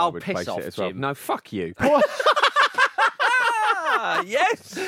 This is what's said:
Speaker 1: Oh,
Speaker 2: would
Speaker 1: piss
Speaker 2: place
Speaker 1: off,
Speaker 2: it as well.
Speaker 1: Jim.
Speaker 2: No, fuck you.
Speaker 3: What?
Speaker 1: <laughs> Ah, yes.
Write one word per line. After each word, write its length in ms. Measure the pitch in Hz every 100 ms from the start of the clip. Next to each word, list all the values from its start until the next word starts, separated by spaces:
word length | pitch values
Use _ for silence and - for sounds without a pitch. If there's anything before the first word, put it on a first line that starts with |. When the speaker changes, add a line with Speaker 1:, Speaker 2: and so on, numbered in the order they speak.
| 170
Speaker 1:
Oh, 20 |
Speaker 2:
would 120 | 87
Speaker 1:
piss 100 | 190
Speaker 2:
place 140 | 127 90
Speaker 1:
off, 100 | 90
Speaker 2:
it 60 | 87
as 120 | -
well. 120 | 92
Speaker 1:
Jim. 100 | 95
Speaker 2:
No, 140 | 139
fuck 400 | 139 - - -
you. 200 | 104 85 90
Speaker 3:
What? 260 | 277 285 -
Speaker 1:
<laughs> 60 | - - 587 554 587 587 - - - 466 - 440 508 480 466 427 381 311 -
Ah, 200 | 180 170 -
yes. 520 | 294 381 466 - -